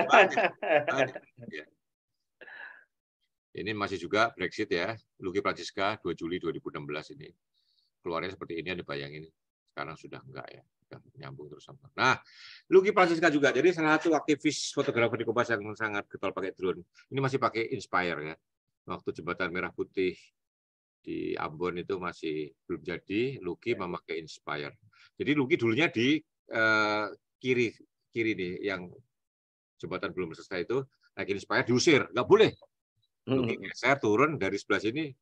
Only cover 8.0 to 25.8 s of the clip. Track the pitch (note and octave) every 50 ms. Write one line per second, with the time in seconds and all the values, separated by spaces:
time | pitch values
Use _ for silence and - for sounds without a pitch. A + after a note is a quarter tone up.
8 | - F2+ E2+ E2 D#2+ F#2+ F#2 - - - E2+ E2 D#2 F2 F#2 F2 E2+ - C#2+ C#2+
9 | C#2 C#2+ D2 D#2 D#2+ D#2+ _ _ _ _ _ _ _ _ - D2 C#2+ D2+ D#2 D2
10 | - D#2 C#2 C2+ B1 C2 C2 C2+ - - - B1+ B1+ _ _ _ _ - C2+ B1
11 | C2 C2 - - C#2 C2+ C#2 C#2 D2+ D2 D2 D2 - - C#2 - - - - -
12 | A2+ C3 A#2+ - - - - - - - - - _ - E3 F#3 F#3 G3+ G3+ G3
13 | F#3 E3+ E3+ D#3+ F3 E3 D3 D3+ C#3 C3 - - C#3+ F3+ F3 D#3+ D#3+ D#3 D#3 D#3
14 | - E3+ D#3 C#3+ - - D3+ C#3 - D3+ C#3 - - - - C#3+ C#3 - - A#2+
15 | A#2 A2+ A2+ A2 A#2 A#2 G#2+ B2 A#2 A#2+ A#2 G#2 G2+ G#2+ G#2+ - A2+ G#2+ G#2 G2+
16 | G2 _ - F#2+ - F#2+ - F#2 F#2+ F#2 - - F2+ F#2 E2 D#2 - _ _ -
17 | - - B2+ C3+ C3+ B2+ A#2+ C3 A#2 A2 - A2 - - - G#2+ F#2 - - F#2
18 | F2 F2 E2 D2 D2+ D#2 D#2+ - _ _ _ _ _ _ _ _ _ - F#2 E2
19 | - - G2 - E2 E2+ F2 - F#2 F2 E2 F2+ F2+ F2 - - F#2+ - - G2
20 | F#2 F#2 F2 - - _ _ _ _ _ _ _ _ _ _ _ _ _ _ _
21 | - E2+ E2 D#2+ E2 E2 E2 D#2+ D#2+ E2 D#2 D#2 F2 F2+ F2 F2+ E2 - G2 F#2
22 | F2+ F2 D#2+ - - D#2 D2+ D2+ D2+ D2 - _ _ - F2 D#2 D2 F2 E2+ D#2+
23 | - - F#2+ G#2+ B2 C3+ C#3 G#2 F2+ F2 E2 - - A2+ A#2 G2 F#2+ F2 F2 E2+
24 | - - E2 D#2+ E2 D2+ - - - - D2+ D2 D2 C#2+ - _ _ _ _ _
25 | - - _ - G2+ A2 D3+ D3+ C3 B2+ E3+ - A#2 A#2 A2+ B2+